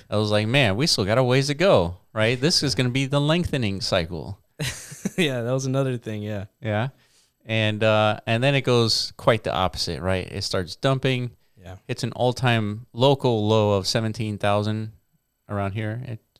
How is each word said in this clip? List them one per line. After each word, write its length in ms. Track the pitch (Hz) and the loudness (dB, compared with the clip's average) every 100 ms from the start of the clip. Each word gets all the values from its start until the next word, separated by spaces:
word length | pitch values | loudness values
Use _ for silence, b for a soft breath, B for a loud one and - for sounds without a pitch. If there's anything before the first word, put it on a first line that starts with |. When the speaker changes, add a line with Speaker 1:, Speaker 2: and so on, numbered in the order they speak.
| B | B
Speaker 1:
I 80 | 104 | -2
was 140 | 104 | 2
like, 160 | 107 107 | 2 2
"Man, 300 | 139 117 98 | 2 2 2
we 100 | 160 | 0
still 180 | - | 0
got 140 | 95 117 | 2 2
a 60 | |
ways 240 | 123 131 139 | 4 2 0
to 60 | |
go," 420 | 143 190 127 85 90 _ | 0 4 4 4 -4 _
right? 260 | 110 110 123 | 0 0 2
This 220 | 147 - | 0 2
is 140 | 143 131 | 0 0
gonna 120 | 127 | 0
be 140 | 131 135 | 0 0
the 140 | 143 | 0
lengthening 600 | 147 170 170 139 107 95 | 2 0 0 -2 -2 -2
cycle. 580 | - 92 80 82 65 101 _ - | -2 -2 -2 -6 -10 -14 _ -8
Speaker 2:
<laughs> 600 | 139 - - - - - | -8 -8 -14 -10 -8 -2
Yeah, 240 | 156 123 | -2 -2
that 100 | 117 | -2
was 140 | 131 131 | -2 -2
another 320 | 135 135 123 | -2 -2 -4
thing, 240 | 113 107 | -6 -8
yeah. 220 | 104 104 98 _ | -6 -8 -10 _
Speaker 1:
Yeah. 260 | 113 104 131 b b b b _ | -4 -2 -2 b b b b _
And, 380 | - 110 107 107 | -4 0 0 2
uh, 380 | 110 107 107 107 - | 2 4 2 0 -2
and 160 | 113 | 0
then 120 | 135 | 2
it 60 | 139 | 2
goes 500 | 127 120 113 - - - | 2 2 2 0 -4 -2
quite 260 | - 113 | 0 0
the 80 | - | 0
opposite, 480 | 64 92 - - 76 | 0 -2 -2 -6 -4
right? 260 | 90 92 - | -2 -2 -4
It 140 | - | -8
starts 320 | - 98 85 - | -4 -4 -6 -4
dumping. 560 | 135 135 135 127 123 - _ _ | -2 0 0 -2 -6 -12 _ _
Speaker 2:
Yeah. 160 | 90 92 - | -18 -16 -10
Speaker 1:
It's 160 | 120 | -6
an 80 | 117 | -6
all-time 760 | - 123 120 131 117 104 107 - | 0 0 2 2 2 0 -6 -10
local 540 | 117 139 139 131 110 104 | 2 4 4 2 2 4
low 240 | 110 104 98 | 4 4 2
of 100 | 92 | 0
seventeen 520 | 117 113 107 107 104 | -2 -2 -4 -6 -2
thousand 540 | 104 104 104 107 110 - _ _ _ _ - | 0 0 0 -4 -8 -14 _ _ _ _ -8
around 240 | 101 98 | -4 -4
here 280 | 107 107 113 127 | -4 -6 -8 -10
at, 120 | 110 _ | -14 _